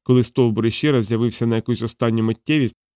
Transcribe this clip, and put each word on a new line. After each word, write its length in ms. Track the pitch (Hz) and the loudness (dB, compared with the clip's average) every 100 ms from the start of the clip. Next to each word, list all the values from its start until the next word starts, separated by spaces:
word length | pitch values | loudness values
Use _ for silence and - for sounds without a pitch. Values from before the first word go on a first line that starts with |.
коли 200 | - 127 | 2 2
стовбур 420 | 117 - 120 107 113 | 2 2 2 2 -2
іще 260 | - 151 | 0 0
раз 140 | 131 104 | 0 0
з'явився 400 | 113 120 - 117 | -2 -2 -2 -2
на 100 | 113 | -2
якусь 260 | 120 120 | -2 -4
останню 420 | 113 - 117 113 | -4 -4 -2 0
миттєвість, 520 | 110 113 - 151 117 - _ | 0 -4 -2 0 0 -4 _